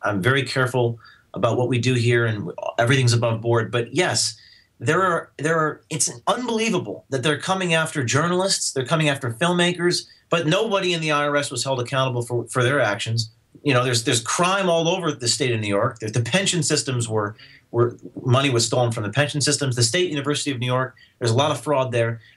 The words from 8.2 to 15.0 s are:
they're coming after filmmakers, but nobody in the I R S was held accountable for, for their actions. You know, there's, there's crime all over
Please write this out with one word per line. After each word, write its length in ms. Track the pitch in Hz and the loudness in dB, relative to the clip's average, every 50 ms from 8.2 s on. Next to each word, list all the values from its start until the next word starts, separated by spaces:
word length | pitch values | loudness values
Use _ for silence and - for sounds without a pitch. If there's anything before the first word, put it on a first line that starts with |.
| 165 175 180 180 190 196 190 - - - - | 2 2 0 0 0 0 0 -2 -2 -4 -4
they're 120 | 135 123 | -4 -2
coming 220 | - 170 156 156 | 0 0 2 2
after 240 | 147 139 - 135 120 | 2 0 0 -4 -6
filmmakers, 760 | 117 - 170 175 180 175 175 175 175 170 175 180 175 - - - - _ _ _ | -4 0 0 2 2 2 2 2 0 0 0 0 0 0 -4 -8 -18 _ _ _
but 180 | 165 170 143 | -2 0 2
nobody 460 | 151 180 208 220 226 196 190 180 180 170 | 2 2 2 2 0 0 0 0 0 -2
in 80 | 160 | 0
the 100 | 160 156 | 0 0
I 160 | 147 147 147 | 0 2 2
R 100 | 147 143 | 2 0
S 140 | 143 131 - | 0 0 -2
was 120 | 131 117 - | -4 -4 -2
held 160 | 135 135 123 | -2 -2 -2
accountable 440 | 120 - 143 131 131 127 123 123 120 | -2 -2 0 0 0 0 -2 -4 -4
for, 240 | 120 123 120 113 | -2 -4 -4 -4
for 160 | - - 127 123 | -2 0 0 2
their 180 | 127 143 139 | 2 2 2
actions. 500 | 117 104 101 104 - 117 113 113 113 - - _ _ _ - - - | 0 0 -2 -2 -4 -2 -2 -4 -4 -6 -10 _ _ _ -20 -4 -2
You 120 | 143 131 | 2 2
know, 80 | 123 127 | 2 2
there's, 200 | 131 120 117 - | 2 0 0 0
there's 180 | 143 123 117 | 0 0 0
crime 480 | - - - - 175 185 190 202 190 175 | -2 -2 0 0 2 2 2 2 2 2
all 180 | 165 165 160 | 2 2 2
over 240 | 165 185 190 | 2 0 0